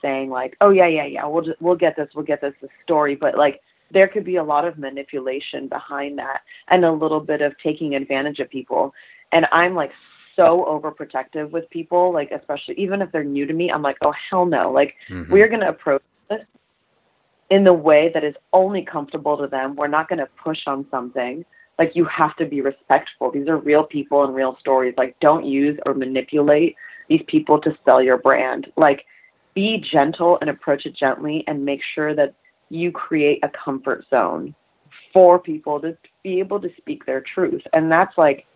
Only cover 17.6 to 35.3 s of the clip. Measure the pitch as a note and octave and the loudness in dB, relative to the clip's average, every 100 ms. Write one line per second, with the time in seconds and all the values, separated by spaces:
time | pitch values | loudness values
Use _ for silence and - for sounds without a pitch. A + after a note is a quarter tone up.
17.6 | G3 E3+ D3+ D3+ E3 E3 D3+ C#3+ _ F#3 | 6 6 6 6 4 0 -4 -6 _ 2
18.6 | F#3+ G3 - D#3 C#3+ D#3+ D3+ D3 C#3 C3+ | 2 -2 -6 -8 -8 -6 -4 -2 -4 -6
19.6 | C3+ C#3+ D3 D3+ D#3 E3+ C3+ _ G#3+ G#3 | -6 -4 -2 -2 -2 -4 -6 _ -8 -6
20.6 | - C#3 C#3 C3 B2 C3 B2 D3 E3+ _ | -6 -6 -6 -8 -8 -6 -6 -8 -14 _
21.6 | _ - E3 F3 D#3 - D3+ - D#3 C#3+ | _ -2 0 0 -2 0 -2 -2 -6 -4
22.6 | C3+ C#3 - C3+ - - B2+ C#3 C#3 D#3 | -4 -6 0 0 0 -6 -6 -4 -2 -2
23.6 | C#3+ D3 D3+ D3+ C#3 C#3+ C#3 C3 C3 C3 | 2 2 2 -4 0 0 2 0 -4 -4
24.6 | - C3 B2+ B2 B2+ - D3 D#3+ C#3 C3+ | 0 0 2 -2 -4 0 2 2 0 0
25.6 | C#3+ D3 C#3+ C3+ C3 C3 B2+ D3+ C#3+ D3 | 0 -2 -4 -4 -4 -4 -2 0 4 4
26.6 | E3+ - - - - D#3+ - D#3 D3+ D3+ | 2 -2 -16 -18 -2 -2 2 -2 2 2
27.6 | D#3 D3+ - B2+ C3 B2+ C3+ B2+ B2+ B2+ | 2 0 4 4 4 2 4 2 0 -6
28.6 | - - D3+ C#3 - _ _ _ _ G3 | -6 2 2 2 -6 _ _ _ _ -4
29.6 | G#3 A3 - D#3 C#3+ D#3+ E3+ D3+ D3+ C#3+ | -2 -4 0 0 0 2 2 2 0 -4
30.6 | - C#3 D3 - C3+ - D3+ D#3 D3+ D3 | -2 -4 -4 -4 -2 -2 -6 -6 -6 -6
31.6 | C#3 C#3 - - D3+ D3+ C#3 - _ _ | -6 -6 -8 -6 -4 0 -2 -4 _ _
32.6 | _ D#3+ F3 E3 - D#3+ D3 - D3+ - | _ -6 -6 -6 -4 0 0 0 -4 -6
33.6 | - C3+ C3+ - - B2+ - E2 - - | -8 -6 -6 -8 -2 0 0 -4 -8 -16
34.6 | _ _ _ - _ F#3+ F3+ | _ _ _ -20 _ 6 8